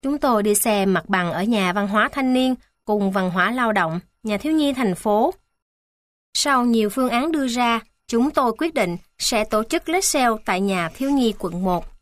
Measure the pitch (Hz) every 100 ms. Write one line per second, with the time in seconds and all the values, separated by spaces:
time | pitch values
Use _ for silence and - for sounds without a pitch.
0 | 269 285 285 226 208 208 233 208 190 185
1 | - 185 175 165 202 226 185 190 202 208
2 | 247 285 262 254 254 254 _ _ - 214
3 | 196 190 185 175 185 247 233 208 165 165
4 | - _ 220 208 294 320 285 262 233 180
5 | 220 208 269 - _ _ _ _ _ _
6 | _ _ _ - 294 262 240 226 208 262
7 | 254 233 302 320 269 240 240 226 - _
8 | _ 233 269 302 254 226 320 302 185 170
9 | - _ - 233 214 214 220 339 - 349
10 | 370 294 247 220 - 185 202 190 165 -
11 | 269 277 233 208 180 170 185 175 - -